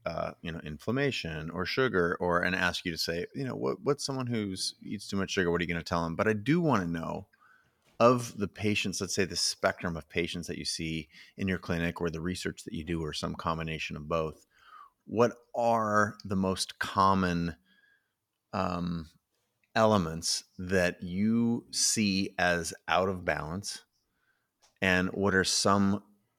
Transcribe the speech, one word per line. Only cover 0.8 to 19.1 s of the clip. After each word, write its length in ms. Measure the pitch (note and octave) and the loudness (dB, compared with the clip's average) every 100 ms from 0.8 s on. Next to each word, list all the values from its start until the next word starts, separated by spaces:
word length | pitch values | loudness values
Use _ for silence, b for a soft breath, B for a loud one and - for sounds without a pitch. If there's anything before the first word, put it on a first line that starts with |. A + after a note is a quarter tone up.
| - C3 C#3+ - D#2+ D#2 D#2+ | -4 -2 -2 -2 -6 -6 -6
or 140 | E2+ | -6
sugar 520 | F2+ - B2+ F2+ E2+ - | -4 0 2 2 2 0
or, 240 | F2+ F2 | 0 2
and 140 | F2+ F#2 | 2 2
ask 280 | F2+ - | 0 0
you 60 | F2+ | -4
to 80 | D#2+ | -4
say, 280 | - E2+ F2 | -4 -4 -6
you 100 | C3 | -8
know, 100 | B2+ | -8
what, 220 | G#2+ C3 - | -4 -4 -2
what's 220 | A#2+ C#3+ | -2 -2
someone 220 | - C3+ B2 | -4 -6 -4
who's 480 | A#2 G2+ F#2 - - | -2 -4 -4 -8 -8
eats 240 | - G#2+ - | -10 -10 -6
too 100 | G2 | -4
much 140 | F#2+ | 0
sugar, 200 | G2+ E2+ | 2 2
what 100 | E2+ | 2
are 40 | |
you 40 | E2+ | 0
gonna 140 | E2+ | -4
tell 200 | - F2 | -2 -2
them? 140 | E2 E2 | 0 0
But 100 | G#2 | 0
I 60 | |
do 280 | G#2+ A2 E3+ | 0 0 2
wanna 260 | E3 A2 E2+ | 2 2 0
know 420 | E2 D#2+ E2 - _ _ _ _ _ _ - | -4 -4 -8 -10 _ _ _ _ _ _ 4
of 360 | A#2 B2 A#2+ G#2+ | 6 6 0 -4
the 120 | G2+ | -6
patients, 520 | - G#2 G#2 G2 E2+ | -2 0 0 -2 -4
let's 140 | F#2 | -2
say 100 | - | 0
the 120 | F#2 F2 | 0 0
spectrum 600 | - - F#2+ - F2+ D#2+ | -2 0 0 0 -4 -6
of 120 | - | -4
patients 400 | - E2+ F2+ D#2+ | -2 -2 -4 -8
that 100 | D2+ | -8
you 60 | |
see 440 | D2 - E2 D#2+ D#2 b b - | -6 -6 -4 -6 -8 b b -6
in 100 | G2 | -4
your 120 | F#2 | -2
clinic 420 | - E2+ E2+ - | -2 -2 -2 -2
or 100 | E2+ | -4
the 100 | D#2+ | -2
research 440 | F2 F2+ E2+ - | -4 -4 -6 -8
that 100 | - | -10
you 100 | E2+ | -8
do 160 | D#2+ E2 | -4 -4
or 120 | D#2 | -4
some 240 | - E2 D#2+ | -4 -6 -4
combination 600 | E2+ D#2+ D#2+ D#2+ - D#2+ | -4 -2 -4 -6 -8 -10
of 120 | D2+ | -4
both, 360 | E2 D#2+ - _ b b b b _ - | -2 -2 -6 _ b b b b _ -4
what 280 | G#2 A#2 - _ | 2 2 0 _
are 600 | B2 A#2 A2+ G#2+ G#2+ G2+ - | -2 2 2 2 2 2 0
the 100 | F#2+ | -4
most 460 | G2 F#2+ F2+ - - | 0 0 0 -4 -6
common, 760 | - G2+ G2 G2 F#2 F2 E2+ - _ _ _ _ _ _ _ _ _ | -2 4 4 6 2 0 -2 -6 _ _ _ _ _ _ _ _ _
um, 560 | G2+ F#2 F2+ F2 E2+ D#2+ | -4 -2 -2 -4 -4 -8